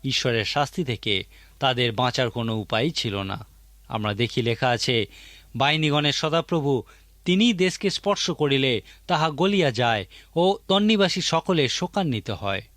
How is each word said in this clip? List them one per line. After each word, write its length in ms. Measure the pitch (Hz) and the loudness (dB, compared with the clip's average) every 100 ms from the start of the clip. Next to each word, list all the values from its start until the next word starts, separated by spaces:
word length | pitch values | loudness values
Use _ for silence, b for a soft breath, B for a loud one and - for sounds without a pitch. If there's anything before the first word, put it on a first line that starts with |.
ঈশ্বরের 400 | 139 127 127 117 | -2 -2 0 0
শাস্তি 400 | 101 143 143 - | 0 0 -2 -2
থেকে 400 | 143 110 - 98 - b b b | -4 -4 0 -2 -2 b b b
তাদের 340 | 139 123 123 | 0 2 0
বাঁচার 380 | 107 127 127 123 | 2 0 0 -2
কোনো 260 | 120 113 110 | -2 -4 -4
উপায় 340 | 98 110 143 | -2 -2 0
ছিল 320 | 156 117 101 | -2 -4 -4
না। 240 | 95 104 - - - - - | -6 -8 -12 -20 -20 -20 -10
আমরা 260 | 113 107 | -6 -4
দেখি 280 | 101 117 - | -2 -2 0
লেখা 260 | 117 113 131 | -2 0 0
আছে, 380 | 120 - 120 98 B B B B 117 | 0 0 0 -2 B B B B 0
বাহিনীগণের 560 | 139 156 156 147 147 | 2 2 2 2 0
সদাপ্রভু 720 | 147 160 165 160 170 143 131 b b b _ | 0 0 0 0 0 0 -2 b b b _
তিনি 280 | - 185 240 | 0 4 4
দেশকে 380 | 185 185 - 196 | 2 0 0 -4
স্পর্শ 400 | - 202 196 - | -2 -2 -2 -2
করিলে 520 | 156 147 135 131 113 B B - | 0 2 2 2 0 B B -2
তাহা 240 | 165 160 | 0 0
গলিয়া 400 | 151 185 202 151 | 0 0 2 0
যায় 360 | 117 120 110 92 B B 165 | 2 0 0 -4 B B 0
ও 220 | 185 202 - | 0 0 0
তন্নিবাসী 520 | 190 214 220 190 185 | 2 4 4 2 0
সকলে 480 | - 165 - 175 131 | 0 -2 0 0 0
শোকান্বিত 640 | - 175 - 170 113 107 | -2 -4 -2 -2 -2 -4
হয়। 320 | 101 101 98 - | -6 -4 -6 -8